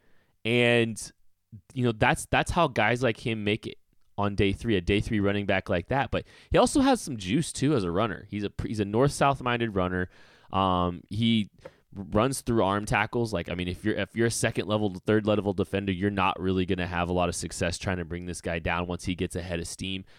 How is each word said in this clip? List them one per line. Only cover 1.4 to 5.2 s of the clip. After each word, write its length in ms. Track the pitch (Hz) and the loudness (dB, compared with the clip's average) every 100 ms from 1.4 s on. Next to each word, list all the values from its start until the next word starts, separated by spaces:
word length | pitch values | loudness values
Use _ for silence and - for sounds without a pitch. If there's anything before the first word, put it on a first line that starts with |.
| _ 107 - | _ -20 -14
you 120 | 131 123 | -2 0
know, 80 | |
that's, 320 | 110 120 160 - | 2 2 2 0
that's 260 | 131 151 | 0 2
how 160 | - 160 | 2 2
guys 340 | 117 107 120 | 4 2 2
like 240 | 127 110 123 | 0 0 -4
him 180 | 113 | -2
make 220 | 104 113 - | 0 -2 -4
it 100 | - _ _ _ - | -16 _ _ _ -4
on 160 | 101 | -2
day 180 | 101 101 | 2 2
three, 240 | 98 117 101 | 2 0 0
a 60 | |
day 180 | 85 101 | 2 0
three 200 | 110 | 2
running 260 | 110 | 0